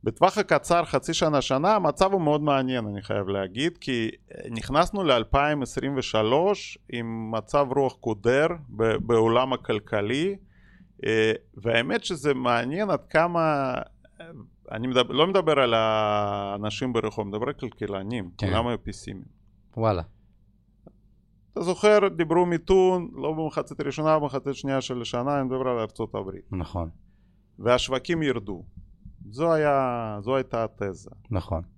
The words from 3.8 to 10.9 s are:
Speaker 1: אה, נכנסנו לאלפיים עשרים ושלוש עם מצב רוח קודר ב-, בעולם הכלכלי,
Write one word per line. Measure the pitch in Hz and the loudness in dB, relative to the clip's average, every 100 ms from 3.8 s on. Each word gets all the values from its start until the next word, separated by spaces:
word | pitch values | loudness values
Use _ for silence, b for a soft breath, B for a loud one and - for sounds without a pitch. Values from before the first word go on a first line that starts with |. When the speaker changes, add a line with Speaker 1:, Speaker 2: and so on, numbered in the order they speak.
| - 120 110 - _ | -4 -2 -2 -6 _
Speaker 1:
אה, | - - | -16 -10
נכנסנו | 113 - 139 175 208 | -10 -2 0 0 0
לאלפיים | 175 123 110 139 147 151 | 2 2 4 2 2 0
עשרים | 127 - 127 139 | -2 -4 -4 -4
ושלוש | 120 110 107 135 185 202 - - _ | 0 2 4 4 2 0 -6 -16 _
עם | 120 113 113 110 | -8 -6 -6 -4
מצב | 113 107 143 139 139 | -6 0 0 2 2
רוח | 131 | 0
קודר | - 120 104 117 131 160 170 131 | -2 -6 0 2 4 2 -2 -12
ב-, | 107 113 107 110 | -2 0 0 2
בעולם | 117 113 117 131 | 4 6 4 2
הכלכלי, | 127 - 110 - 107 101 135 180 196 b b b b b | -2 -2 -4 -2 -4 -2 -2 -2 -4 b b b b b